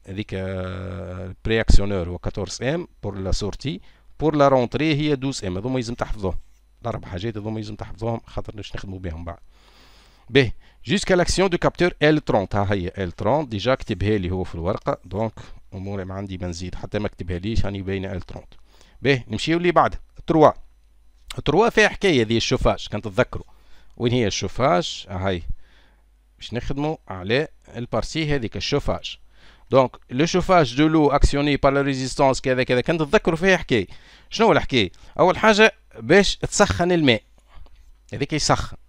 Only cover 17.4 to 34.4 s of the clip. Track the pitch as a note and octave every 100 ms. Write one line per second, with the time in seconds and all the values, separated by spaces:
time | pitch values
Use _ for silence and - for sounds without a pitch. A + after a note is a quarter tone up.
17.4 | G2+ A2 G2+ G2 F#2 G2 F#2 F#2 - -
18.4 | - - - - - - B2+ C3+ - A2
19.4 | - E3+ F3 D#3+ A#2+ - - - - E3
20.4 | C#3+ - - _ _ _ - _ - -
21.4 | - D#3 A3+ A3 G#3 - G3 C#3 G#2+ A2+
22.4 | - C3 A#2+ G2+ - - G#2+ F#2+ B2+ -
23.4 | - - - - - - A#2 B2+ G#2 -
24.4 | G2 - C3 F3 E3 - F2+ F#2 F#2+ F2+
25.4 | - - - - _ _ _ _ _ _
26.4 | - A2+ - - D3+ D#3 - F#2+ F#2 B2+
27.4 | D#3 - - A#2+ A#2+ A#2 - D#3 D3+ C#3+
28.4 | A#2 G2 - C#3+ - F2 - - - -
29.4 | - - - B2+ B2 - - B2+ E3 F#3
30.4 | F3 F3+ C#3 B2 D#3 D#3+ D3 C#3 - C#3
31.4 | D3 C#3 C#3 C#3 C#3 C3+ C3 - C#3 B2+
32.4 | C3+ B2+ B2+ B2+ A#2+ E3 D3 G#3+ - D#3+
33.4 | F#3+ F3+ - B2 F2+ - - - - -